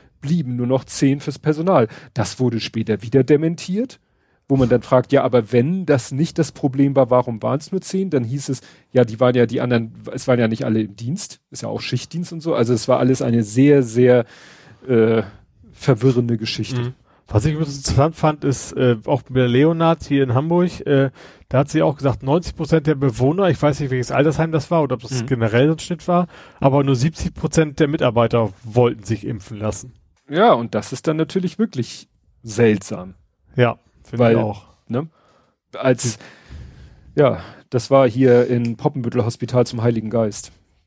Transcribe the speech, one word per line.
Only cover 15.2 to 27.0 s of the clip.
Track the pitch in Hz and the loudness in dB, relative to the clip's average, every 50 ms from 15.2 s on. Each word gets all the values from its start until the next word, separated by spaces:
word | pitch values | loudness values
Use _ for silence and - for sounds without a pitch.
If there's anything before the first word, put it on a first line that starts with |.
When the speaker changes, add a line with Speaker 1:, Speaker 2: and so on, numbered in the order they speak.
| 98 98 - - _ _ _ _ - - | -2 -4 -10 -20 _ _ _ _ -20 -20
Speaker 1:
verwirrende | - - - 143 127 104 123 135 123 123 120 120 117 107 | -20 -6 0 0 0 2 2 2 2 2 0 0 -2 -4
Geschichte. | 113 - - - 107 - 131 123 | -4 -8 -6 -8 -8 -6 -4 -4
Speaker 2:
Mhm. | 120 123 131 _ _ _ _ _ _ - | -4 -6 -8 _ _ _ _ _ _ -2
Was | - 107 123 | -2 0 0
ich | 156 151 | 0 -2
übrigens | 156 160 143 139 | -2 -4 -6 -6
interessant | 139 - - - - 143 165 160 | -8 -4 -2 2 2 2 2 0
fand, | - - 156 151 147 - | 0 -2 -2 -2 0 -2
ist, | 143 131 - - - - | -4 -4 -4 -6 -10 -4
äh, | - 131 123 120 110 - | 0 2 2 2 0 -2
auch | - 143 127 - - | -2 -2 -2 -4 -4
bei | 127 131 127 | 0 0 0
Leonard | 123 120 131 151 165 170 165 165 165 165 160 - | 2 4 4 4 4 2 2 2 0 0 0 -2
hier | - 143 139 135 | -2 0 0 0
in | 127 113 | 2 0
Hamburg, | 131 151 165 170 175 180 175 - - - | 0 0 0 0 0 0 0 -4 -6 -2
äh, | 143 143 135 135 131 - - - - - _ - - | 0 2 2 2 0 -2 -10 -20 -20 -20 _ -12 -2
da | - 127 | 0 0
hat | 147 - | 0 0
sie | 151 160 160 | 0 0 0
auch | 160 139 | 0 -2
gesagt, | - 131 139 113 - 131 | -2 -2 -2 -2 -2 -2
neunzig | 135 147 180 170 - - | 0 0 0 -2 -4 -8
Prozent | - 160 147 165 160 143 | -8 -2 0 0 0 2
der | 151 151 | 0 0
Bewohner, | 135 143 131 107 113 127 139 165 190 196 175 | 0 0 -2 0 2 0 0 2 2 0 0
ich | 139 - | 0 2
weiß | 147 151 139 147 | 0 0 0 0
nicht, | 151 127 | -4 -4
welches | 131 127 120 - | -2 -4 -4 -2
Altersheim | - 127 147 160 139 151 160 160 | 0 2 2 2 2 0 -2 0
das | 160 147 139 - | -2 -4 -2 0
war | 175 165 151 | 0 0 0
oder | 120 127 | 0 -4
ob | - - | -6 -6
das | 113 135 123 110 | -6 -6 -4 -2
Speaker 1:
Mhm. | |
Speaker 2:
generell | - 131 113 113 107 107 120 139 | -2 -2 0 0 2 2 4 4
so | 156 160 | 4 2
ein | 156 | -2
Schnitt | - - 180 160 - - | -4 -10 -10 -8 -4 0
war, | 175 175 175 - - - - - - - | 0 0 0 -2 -6 -20 -20 -20 -12 0
aber | - 139 131 143 135 | 0 2 2 2 2
nur | 139 135 | 2 2
siebzig | 117 | 2